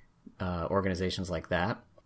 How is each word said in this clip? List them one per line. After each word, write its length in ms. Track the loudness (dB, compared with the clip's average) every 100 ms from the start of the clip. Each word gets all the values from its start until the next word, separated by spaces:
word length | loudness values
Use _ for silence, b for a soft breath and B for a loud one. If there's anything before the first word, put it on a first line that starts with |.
| B _ -16 -6
uh, 280 | -4 -2 0
organizations 600 | 2 2 2 0 0 -2
like 180 | -4 0
that. 340 | 2 2 -2 -8 -20